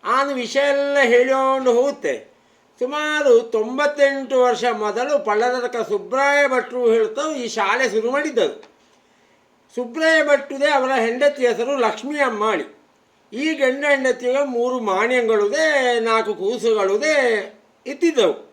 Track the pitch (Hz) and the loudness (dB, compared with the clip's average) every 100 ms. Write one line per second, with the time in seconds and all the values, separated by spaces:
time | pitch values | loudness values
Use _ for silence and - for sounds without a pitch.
0 | 196 254 277 269 233 269 285 277 285 285 | 0 0 0 -2 -2 0 2 0 0 2
1 | 254 240 254 269 262 269 254 233 277 - | 4 4 4 2 2 2 2 2 2 -2
2 | 156 120 - _ _ _ _ _ 247 294 | -6 -6 -8 _ _ _ _ _ -4 -4
3 | 302 302 285 233 226 220 220 262 294 294 | -2 0 4 4 4 -4 -2 -2 -2 2
4 | 277 277 254 262 247 240 240 214 214 202 | 2 2 -2 2 2 2 -2 -2 -4 -4
5 | 262 285 - 208 240 247 240 240 220 202 | -2 -2 0 0 2 0 -4 -6 -4 -4
6 | 185 254 277 285 285 254 240 247 240 226 | -2 0 2 2 2 0 -4 0 2 2
7 | 214 262 311 285 233 - 196 226 254 208 | 0 -2 -6 -4 -6 -4 -2 0 0 0
8 | 226 269 302 233 160 131 - _ _ _ | -2 -2 -2 -2 -2 -4 -18 _ _ _
9 | _ _ _ _ _ _ _ - 233 233 | _ _ _ _ _ _ _ -10 -8 -2
10 | 320 320 294 285 - 277 302 285 262 262 | 2 2 2 0 0 -2 0 2 0 0
11 | 226 247 285 285 247 208 240 285 226 214 | 0 2 0 2 -2 0 -2 0 -2 -2
12 | 262 294 269 214 214 190 - - _ _ | -8 -2 -2 0 -2 -2 -6 -14 _ _
13 | _ _ _ 220 302 302 269 269 294 277 | _ _ _ -6 -4 0 0 0 0 0
14 | 262 247 247 269 285 240 247 254 220 190 | 0 -2 -2 0 -2 -2 -2 -2 -2 -2
15 | 226 254 226 220 208 285 320 285 254 240 | 0 0 0 0 0 0 0 2 0 0
16 | 226 226 208 190 190 233 220 214 190 208 | 0 0 -2 -4 -4 -2 0 0 0 0
17 | 202 240 254 220 190 - _ _ - 277 | 2 2 2 -2 -4 -16 _ _ -14 -2
18 | 339 285 185 135 - | 0 2 2 0 -10